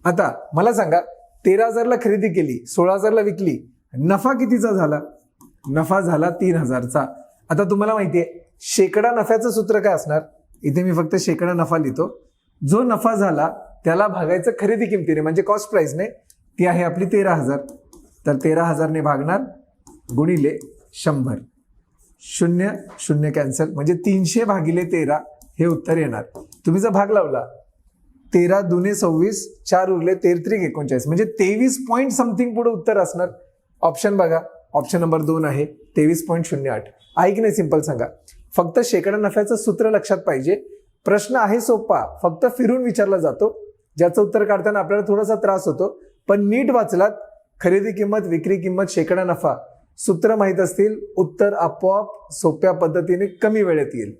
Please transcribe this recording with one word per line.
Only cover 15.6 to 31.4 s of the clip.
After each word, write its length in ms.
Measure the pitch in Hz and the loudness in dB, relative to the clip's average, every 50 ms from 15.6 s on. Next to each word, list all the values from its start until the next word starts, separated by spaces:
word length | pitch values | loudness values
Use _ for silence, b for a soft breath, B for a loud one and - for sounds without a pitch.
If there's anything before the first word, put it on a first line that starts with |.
| 208 - | -2 -2
प्राइसने, 360 | 226 190 156 143 139 165 196 226 - _ _ _ _ _ _ _ _ - | 0 0 0 0 -2 -6 -6 -8 -8 _ _ _ _ _ _ _ _ 0
ती 60 | 175 | 0
आहे 180 | 180 170 175 175 | 2 2 0 0
आपली 220 | 170 170 175 196 | -2 -2 -2 -2
तेरा 280 | 180 214 202 196 190 170 | 0 2 2 2 2 2
हजार. 260 | 156 127 127 143 139 - - - - _ _ - - - _ _ _ _ | 0 0 -2 -4 -4 -6 -12 -18 -20 _ _ -20 -20 -20 _ _ _ _
तर 100 | 151 143 | -2 -2
तेरा 280 | 131 139 156 156 165 170 | 0 0 0 2 2 2
हजारने 380 | 170 156 143 160 151 156 160 | 0 0 0 -2 -2 -2 -2
भागणार 400 | 143 147 143 135 143 160 185 202 262 - - - _ _ _ _ _ - - - _ - 120 | 0 0 0 0 0 -2 -2 -2 -4 -6 -14 -20 _ _ _ _ _ -20 -20 -20 _ -4 -2
गुणिले 420 | 127 151 170 180 160 139 147 156 - - - - _ _ _ _ | 0 2 2 2 2 0 0 -2 -4 -12 -16 -20 _ _ _ _
शंभर. 420 | - - 165 147 135 127 110 110 90 - _ _ _ _ _ _ _ _ _ _ _ _ _ _ _ - | -4 -2 -2 0 0 -2 -4 -4 -8 -10 _ _ _ _ _ _ _ _ _ _ _ _ _ _ _ -20
शून्य, 460 | - - - 185 170 175 175 185 208 233 - - - - - | -14 -2 0 0 2 2 0 0 -2 -4 -8 -14 -18 -18 -14
शून्य 320 | - - 151 147 151 151 | -4 -2 0 0 0 0
कॅन्सल, 400 | 135 160 143 135 131 - 160 156 - | 0 0 -2 -2 -2 -2 -4 -4 -2
म्हणजे 200 | 143 143 151 180 | -2 0 0 0
तीनशे 480 | 170 - 202 190 190 185 160 - 233 226 | 0 2 0 2 2 0 0 0 0 0
भागिले 400 | 208 196 190 156 160 165 175 180 | 2 0 0 0 0 0 0 -2
तेरा 360 | 170 180 170 151 135 147 151 - - - _ - - _ - | 0 -2 -2 0 0 -2 -2 -4 -10 -20 _ -20 -20 _ 0
हे 60 | 160 | 0
उत्तर 320 | 175 165 165 - - 160 | 0 0 -2 -2 -2 0
येणार. 260 | 165 156 131 113 107 - - _ | 0 0 -2 -4 -6 -10 -12 _
तुम्ही 460 | - - _ - _ _ 170 165 196 | -20 -20 _ -20 _ _ 0 0 2
जर 80 | 196 233 | 0 2
भाग 220 | 190 196 202 202 | 2 2 2 4
लावला, 300 | 214 202 170 143 131 120 123 123 - - _ _ _ _ _ _ _ _ _ _ _ _ _ - - | 2 2 2 2 -2 -4 -6 -8 -16 -20 _ _ _ _ _ _ _ _ _ _ _ _ _ 0 2
तेरा 280 | 180 175 175 190 196 | 2 4 4 2 2
दुने 320 | 196 175 175 175 180 202 208 | 2 0 0 0 0 -2 -2
सव्वीस, 520 | 202 220 175 160 160 175 214 220 - - - - _ - | 0 0 0 2 2 2 0 0 -4 -10 -12 -18 _ -2
चार 260 | - 190 185 190 185 | 0 2 2 2 2
उरले, 240 | 185 175 160 180 185 | 0 0 2 0 0
तेर 240 | 185 - 175 175 | 2 2 2 2
त्रिक 240 | 175 156 185 220 202 | 2 0 -2 -2 -2
एकोणचाळीस, 460 | 180 151 - 156 147 131 135 127 123 | -2 -4 -4 -6 -4 -2 -2 -2 -2
म्हणजे 180 | 143 165 180 220 220 220 | 0 0 0 0 -2 0
तेवीस 380 | - | 0